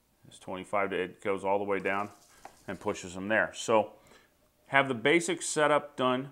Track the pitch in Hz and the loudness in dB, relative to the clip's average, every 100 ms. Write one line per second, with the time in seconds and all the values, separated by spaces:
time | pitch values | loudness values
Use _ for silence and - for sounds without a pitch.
0 | _ _ _ - - 95 92 104 98 90 | _ _ _ -20 -12 -12 -4 0 0 0
1 | 90 - 104 98 95 101 101 98 95 98 | -4 -4 -4 -2 0 0 0 -2 0 -2
2 | 104 - _ _ - - - 90 104 95 | -4 -10 _ _ -20 -18 -12 -8 -6 -6
3 | 92 90 98 107 85 - - 113 104 - | -8 -8 0 2 2 -2 2 2 2 -6
4 | _ - _ _ _ _ - 139 135 123 | _ -20 _ _ _ _ 0 2 2 0
5 | 127 170 165 170 - - 147 147 143 - | 2 2 2 -6 -4 0 2 2 0 -2
6 | 127 127 139 | 0 0 -4